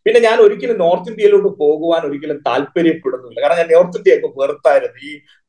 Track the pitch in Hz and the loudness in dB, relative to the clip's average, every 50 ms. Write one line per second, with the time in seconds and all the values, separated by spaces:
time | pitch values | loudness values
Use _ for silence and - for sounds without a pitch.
0 | - 208 226 240 233 220 226 233 220 202 - 180 - 240 226 196 170 170 180 - | -2 0 2 4 4 4 4 4 4 4 4 0 -4 -4 -4 -2 0 0 0 -2
1 | - 233 220 220 208 202 202 196 185 165 139 143 151 147 156 151 165 170 165 165 | -4 -8 -6 0 0 2 2 2 0 0 -4 -2 -2 0 0 0 -2 -2 -2 -2
2 | 160 143 143 139 151 151 147 147 - 127 120 135 143 - - 175 170 165 156 - | -2 -6 -8 -8 -8 -8 -8 -6 -4 -4 -2 -4 -4 -4 -4 -2 0 0 0 -2
3 | - 131 127 127 - 120 117 117 135 147 170 170 165 165 165 170 180 175 - - | -4 -8 -8 -8 -10 -12 -8 -2 0 0 2 0 0 2 4 4 4 2 -2 -2
4 | - 190 160 - 156 151 - 135 135 139 147 - - 160 139 135 127 120 - - | 2 2 2 2 0 -4 -6 -6 -6 -6 -4 -2 0 0 2 0 0 -4 -10 -12
5 | 139 147 147 147 _ _ _ _ _ | -18 -18 -18 -18 _ _ _ _ _